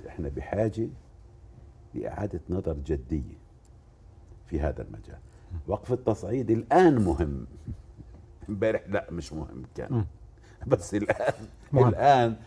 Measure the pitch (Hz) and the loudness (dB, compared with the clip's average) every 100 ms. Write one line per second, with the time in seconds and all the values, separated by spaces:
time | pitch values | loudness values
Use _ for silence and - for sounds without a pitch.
0 | - - 73 69 - 101 110 107 113 - | -6 -8 -6 -6 -4 0 0 -2 -6 -8
1 | - - - - - - - - - - | -20 -20 -20 -20 -20 -20 -20 -20 -12 -8
2 | 53 - 101 87 - 92 85 73 71 71 | -8 -6 -6 -6 -4 -2 -2 -4 -2 -4
3 | - 78 - - - - - - - - | -2 -4 -4 -12 -20 -20 -20 -20 -20 -20
4 | - - - - - 71 73 - - 52 | -20 -20 -20 -20 -6 -2 -2 -2 -10 -14
5 | - - - - - - - 101 - 123 | -16 -18 -20 -20 -12 -10 -4 -4 -2 0
6 | - 104 95 131 110 113 - 160 175 123 | 0 0 -2 -2 2 0 4 6 8 6
7 | 90 71 78 67 57 - - - - - | 4 2 -2 -4 -10 -14 -14 -14 -16 -20
8 | - - - - - 101 110 - 92 98 | -20 -20 -20 -16 -10 -2 0 0 -2 -6
9 | - 85 - 78 - 64 - - - 120 | -4 -8 -8 -10 -10 -12 -12 -10 -2 -2
10 | 87 - - - - - - 95 - 101 | -2 -8 -20 -20 -20 -14 0 0 0 -2
11 | 101 - 127 - 110 - - 139 120 90 | -2 0 -2 -4 -10 -18 2 6 6 6
12 | 135 131 117 110 | 6 6 4 0